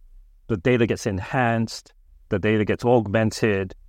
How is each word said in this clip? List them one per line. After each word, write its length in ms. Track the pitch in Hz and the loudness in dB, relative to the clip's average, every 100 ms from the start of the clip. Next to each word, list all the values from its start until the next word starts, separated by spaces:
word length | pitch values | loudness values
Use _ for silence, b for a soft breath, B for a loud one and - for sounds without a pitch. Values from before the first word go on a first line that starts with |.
| - - - _ - | -20 -20 -20 _ -6
the 100 | 110 | -2
data 300 | 131 123 117 | 2 2 2
gets 200 | 101 117 | 0 -4
enhanced, 880 | 92 - 135 120 113 113 - - _ _ - - | -4 -4 -2 0 0 -2 -8 -18 _ _ -20 -6
the 100 | 101 | -2
data 260 | 107 110 | 2 2
gets 200 | 104 95 | 2 0
augmented. 920 | 120 123 104 113 110 - 113 98 95 - | 2 2 2 0 0 0 0 0 -4 -10